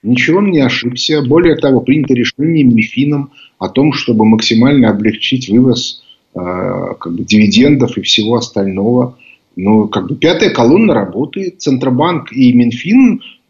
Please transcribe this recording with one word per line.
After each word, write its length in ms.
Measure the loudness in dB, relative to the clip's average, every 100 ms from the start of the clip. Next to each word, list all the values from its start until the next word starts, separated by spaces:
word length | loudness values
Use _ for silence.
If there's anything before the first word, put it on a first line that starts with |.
Ничего 360 | 0 0 2 0
он 100 | 2
не 120 | 2
ошибся. 600 | 0 -2 -6 -6 -4 -2
Более 340 | 2 2 2 2
того, 220 | 2 0
принято 360 | 2 0 2 0
решение 480 | -2 -4 -2 2
МИФИНом 680 | 2 2 0 -2 -2 -2 -6 _ _ _
о 100 | -6
том, 240 | 0 0
чтобы 320 | 0 -2 2 4
максимально 640 | 2 2 2 2 4 2
облегчить 580 | 0 -2 -4 -4 -4 0
вывоз, 560 | 2 2 0 -6 -12 _ _ _
э, 60 | -12 -8 -6 -6 -6 -8 -10
как 140 | -10
бы, 100 | -8
дивидендов 720 | -2 2 2 4 4 2 0 -4
и 40 |
всего 360 | -4 -2 0 -2
остального. 840 | -4 -4 -4 -2 0 0 -2 -6 _ _ _ -6
Но, 320 | 0 2 2
как 200 | -4 -6
бы, 80 | -2
пятая 340 | 0 0 0
колонна 460 | 2 2 4 2 0
работает. 680 | -2 -6 -8 -6 -10 -6
Центробанк 720 | -4 -2 0 0 0 -2 -6
и 180 | 2 4
Минфин, 720 | 4 0 -2 0 4 4 2 -8 _